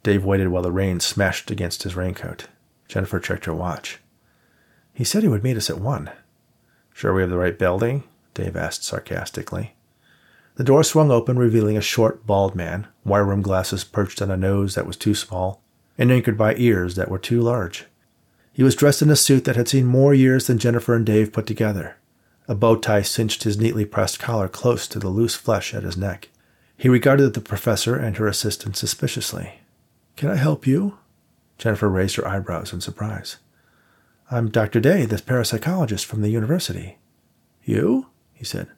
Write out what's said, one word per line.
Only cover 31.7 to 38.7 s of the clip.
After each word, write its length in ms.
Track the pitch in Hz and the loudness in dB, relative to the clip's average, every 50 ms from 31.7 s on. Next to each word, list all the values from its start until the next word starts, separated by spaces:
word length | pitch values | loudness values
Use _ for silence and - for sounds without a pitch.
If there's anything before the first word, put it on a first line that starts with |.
| 107 104 110 104 | 0 0 0 0
raised 260 | 95 92 95 98 - | 2 2 0 0 -2
her 100 | - - | -4 -4
eyebrows 460 | - 98 98 95 - 87 82 - - | -4 -4 -4 -4 -4 -6 -8 -8 -8
in 80 | - 87 | -10 -10
surprise. 560 | - - 98 - 104 107 104 95 - - - _ _ _ _ _ _ _ _ _ _ _ _ _ _ _ _ _ _ _ | -10 -10 -10 -8 -8 -8 -8 -10 -12 -14 -18 _ _ _ _ _ _ _ _ _ _ _ _ _ _ _ _ _ _ _
"I'm 180 | 127 120 113 110 | -4 -2 -2 0
Doctor 300 | - 117 110 104 - 117 | 0 0 0 2 2 2
Day, 260 | 110 139 190 196 135 | 4 4 4 4 2
the 120 | 107 110 | 0 -2
parapsychologist 880 | 98 - - 127 123 113 - - 110 - 156 180 190 160 113 104 95 - | -4 -2 -2 -2 0 0 -2 -4 -2 -2 -2 0 0 0 -2 -2 -6 -6
from 160 | - 113 110 | -6 -4 -2
the 80 | 104 107 | 0 0
university." 680 | 110 117 107 117 160 180 - - 95 90 82 95 - _ _ _ _ _ _ _ _ _ _ _ _ _ _ | 0 0 0 0 -2 -2 -2 -6 -8 -8 -10 -14 -16 _ _ _ _ _ _ _ _ _ _ _ _ _ _
"You?" 400 | - 110 101 139 190 247 262 262 _ _ _ _ _ | -2 0 0 2 2 0 0 -2 _ _ _ _ _
he 140 | _ _ 110 | _ _ -12
said. 220 | - - 95 90 - | -10 -8 -10 -10 -12